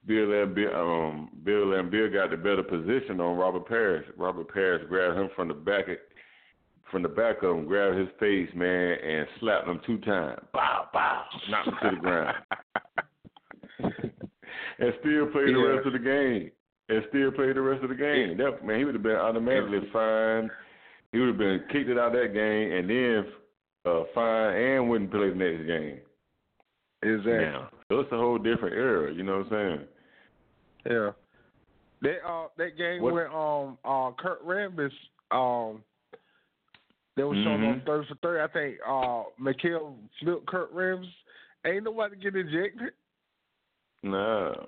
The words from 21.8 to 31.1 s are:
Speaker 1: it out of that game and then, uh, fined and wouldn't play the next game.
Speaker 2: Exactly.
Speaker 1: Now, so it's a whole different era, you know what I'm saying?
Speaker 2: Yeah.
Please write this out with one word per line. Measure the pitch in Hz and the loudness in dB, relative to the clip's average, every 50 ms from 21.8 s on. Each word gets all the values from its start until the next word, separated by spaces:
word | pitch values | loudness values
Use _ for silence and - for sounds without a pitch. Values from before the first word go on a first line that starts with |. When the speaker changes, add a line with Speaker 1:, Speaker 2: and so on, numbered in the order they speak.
| 139 120 | 0 2
Speaker 1:
it | 123 120 | 2 2
out | 120 117 117 | 2 2 2
of | 123 | 2
that | 120 110 101 | 0 0 0
game | 107 107 107 107 107 107 98 | 0 0 2 2 2 0 0
and | 80 92 90 92 | 0 0 0 2
then, | 113 127 127 123 113 107 95 - - - _ _ _ _ _ _ _ _ _ | 2 2 4 4 2 2 0 -2 -10 -18 _ _ _ _ _ _ _ _ _
uh, | 87 85 82 82 - | 2 2 2 0 0
fined | - 120 117 113 113 113 110 107 92 | 0 0 2 2 2 2 2 2 2
and | 101 120 131 135 135 123 120 | 2 2 2 2 2 2 2
wouldn't | 117 110 101 92 | 2 2 0 0
play | 107 104 104 98 | 0 2 2 2
the | 87 | 2
next | 92 95 87 82 82 80 | 2 0 0 0 -2 -2
game. | 80 85 80 76 73 69 - - _ _ _ _ _ _ _ _ _ _ _ _ _ _ _ _ _ _ _ | -2 -2 -2 -2 -4 -10 -14 -18 _ _ _ _ _ _ _ _ _ _ _ _ _ _ _ _ _ _ _
Speaker 2:
Exactly. | - 107 110 107 98 113 117 110 104 | 0 0 0 2 2 2 2 2 2
Speaker 1:
Now, | 78 71 65 65 - - - - _ | 0 -2 -6 -10 -12 -18 -20 -2 _
so | 104 131 | 2 2
it's | 139 139 | 2 0
a | 120 | 0
whole | 117 120 120 120 113 | 0 2 2 2 2
different | 101 113 117 113 - 90 - | 2 2 2 2 0 -2 0
era, | 104 127 131 110 85 76 71 | 0 2 2 2 2 0 -2
you | 78 85 | -4 -4
know | 95 98 95 98 | -2 -2 -2 -2
what | 95 - | -2 -2
I'm | 107 107 104 95 82 73 | -2 0 0 0 -2 -4
saying? | 71 - - _ _ _ _ _ - _ _ _ _ _ _ _ _ _ _ _ _ | -8 -14 -20 _ _ _ _ _ -20 _ _ _ _ _ _ _ _ _ _ _ _
Speaker 2:
Yeah. | - 120 117 107 101 | -2 0 0 0 -2